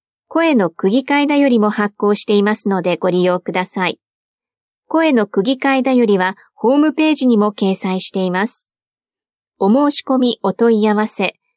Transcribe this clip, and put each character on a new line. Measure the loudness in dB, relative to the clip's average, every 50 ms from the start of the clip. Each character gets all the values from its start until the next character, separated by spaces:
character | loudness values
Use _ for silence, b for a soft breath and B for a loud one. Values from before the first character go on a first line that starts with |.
| _ _ _ _ _ _
声 | -2 0 0 2 2
の | 2 0 0
区 | -2 -2 -2 0
議 | 0 0 0
会 | 0 0 0 0
だ | 0 2
よ | 2 2 2
り | 2 2
も | 2 0
発 | 0 -2 -4 -4 -4
行 | -4 -2 0 0
し | 0 0
て | 0 0
い | 0
ま | 2 0 -2
す | -2 -2 -2
の | -2 -2
で | -2 -2 -4
ご | -2 -2 -2
利 | 0 0 0
用 | 0 0 -2
く | -4 -6
だ | -6 -6 -6
さ | -6 -6 -4 -4 -4
い。 | -6 -8 _ _ _ _ _ _ _ _ _ _ _ _ _ _ _ _ _ -4
声 | -2 0 2 2
の | 2 2 0
区 | 0 -2 -2
議 | 0 0 -2 -2
会 | 0 0 0 0
だ | 0 2 2
よ | 2 4
り | 2 2 2
は | 0 -2 -4 b b b b
ホ | -4 -2 0 2
ー | 2
ム | 2 0
ペ | 0 0 0 0
ー | 0
ジ | 2 2
に | 2 2 2
も | 2 0
掲 | -2 -2 -2 -2 -2
載 | -2 -4 -4 -4 -4
し | -4 -4
て | -4 -4
い | -4 -2
ま | -2 -2 -4
す。 | -4 -6 -12 -18 _ _ _ _ _ _ _ _ _ _ _ _ _ _ _ _ _ _ -2
お | 0 2
申 | 2 2 2 0
し | 0 -2 -2
込 | -2 -2 0
み、 | 0 0 -2 -2
お | -4 -6
問 | -2 0 2 2 2 2
い | 2
合 | 0 0
わ | 0 -2
せ、 | -4 -4 -4 -4 -4 -6 _ _ _ _